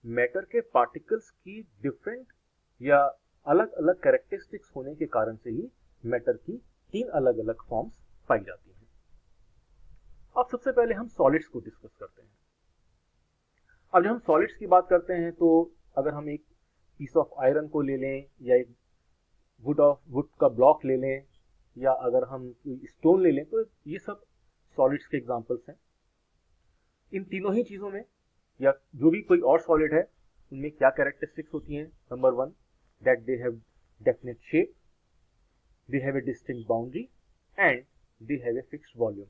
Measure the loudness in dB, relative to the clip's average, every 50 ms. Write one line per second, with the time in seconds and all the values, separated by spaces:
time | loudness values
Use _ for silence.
0 | -12 -4 0 0 0 0 0 -8 -8 _ -4 -4 -4 _ 0 0 0 0 -4 -18
1 | _ -6 -6 -6 -6 _ _ _ _ -20 -20 -20 -20 _ _ _ -8 -8 -8 _
2 | _ -12 -12 -12 -16 _ _ _ _ _ _ _ _ _ _ _ 0 4 4 4
3 | 4 2 -2 _ _ _ _ _ _ 2 2 2 2 0 -4 -2 0 0 0 2
4 | 2 2 2 2 _ _ -12 -12 -12 _ -18 -18 _ _ _ -14 -12 -12 -8 -10
5 | -10 -4 -2 -2 -2 -2 -6 -10 _ -10 -8 -8 -10 -12 _ _ _ _ _ _
6 | -8 -6 -6 -4 -2 -4 -4 -4 -8 -14 -14 -14 _ _ _ _ _ _ -8 -6
7 | -6 -4 -4 0 0 0 0 -2 -4 -6 -8 -8 -10 -8 -6 -6 -6 -8 -14 _
8 | -20 _ -20 -20 _ -2 -2 -2 -2 -10 -18 -20 _ _ _ -20 _ _ _ _
9 | _ _ -20 -20 _ _ _ _ _ _ _ _ _ _ _ _ -20 -20 -20 -20
10 | _ -20 -20 -20 -20 _ _ -4 -2 -2 -6 -6 -6 0 2 2 2 2 -2 -6
11 | -6 -10 -2 2 2 4 4 2 -2 _ -14 -14 -14 -14 _ _ -20 -20 _ _
12 | -20 -20 _ _ _ _ _ _ _ _ _ _ _ _ _ _ _ _ _ _
13 | _ _ _ _ _ _ _ _ _ _ _ _ _ _ _ _ _ _ 2 2
14 | 4 2 -2 -2 0 2 2 2 2 0 -6 -12 0 4 4 4 6 4 2 2
15 | 2 -2 -4 -4 -4 -6 -2 2 4 6 6 4 4 0 _ _ _ _ _ -4
16 | -4 -4 -6 -6 -10 -10 -10 -12 _ _ _ _ _ _ _ _ _ _ _ _
17 | -16 0 0 0 0 0 -4 0 0 2 2 2 -2 -2 -4 -4 -2 -2 -4 -4
18 | -4 -6 -8 -8 -12 _ _ _ 2 4 4 4 4 0 -14 _ _ _ _ _
19 | _ _ _ _ _ _ _ _ _ _ _ _ -4 -2 2 4 4 4 4 2
20 | _ -6 -6 -6 -6 _ _ _ 0 2 4 6 6 6 6 4 0 -2 -2 -2
21 | -2 -4 -6 -6 -10 _ _ _ _ _ _ _ _ _ _ -2 0 0 0 0
22 | -2 0 0 0 -2 -2 -10 -12 -12 -14 -18 _ _ -12 -12 -12 -14 -20 _ _
23 | 4 4 4 6 4 2 2 0 -4 -4 -4 -4 -4 _ _ _ _ -14 -14 -12
24 | _ -14 -14 -14 _ _ _ _ _ _ _ _ _ _ _ 0 2 2 2 -2
25 | -6 _ -8 -6 -4 -6 -8 -8 -4 -6 -8 -8 _ -20 -20 _ _ _ _ _
26 | _ _ _ _ _ _ _ _ _ _ _ _ _ _ _ _ _ _ _ _
27 | _ _ -12 -12 -10 -8 -8 -4 -4 0 0 0 -2 -2 -8 -12 -12 -10 -10 -12
28 | -14 _ _ _ _ _ _ _ _ _ _ _ 0 0 0 0 _ _ -8 2
29 | 2 4 4 2 2 2 2 4 6 4 4 4 4 2 2 2 2 2 2 0
30 | 0 _ _ _ _ _ _ _ _ _ -14 -12 -12 -12 -2 _ 2 2 4 2
31 | -2 -2 -2 _ -12 -12 _ -16 -14 _ -12 -12 -10 -10 -10 -10 -10 -14 _ _
32 | _ _ -6 2 2 2 2 2 -4 -6 -8 _ _ _ _ _ _ _ _ _
33 | 0 0 0 2 0 -6 -6 -4 -4 -6 -6 -6 _ _ _ _ _ _ _ _
34 | -2 -2 -2 _ -10 -14 -14 _ _ 0 0 0 0 0 _ _ _ _ _ _
35 | _ _ _ _ _ _ _ _ _ _ _ _ _ _ _ _ _ -6 -6 -4
36 | -4 -2 -4 -4 -4 -4 -8 -8 _ -12 -12 -10 -4 -4 -4 -4 -4 -6 -10 -12
37 | -12 _ _ _ _ _ _ _ _ _ _ 0 2 2 2 -2 -8 _ _ _
38 | _ _ _ _ -8 -8 -8 -6 -4 -6 -6 -6 -8 _ -20 -20 _ _ _ -4
39 | -4 -4 -4 -8 -16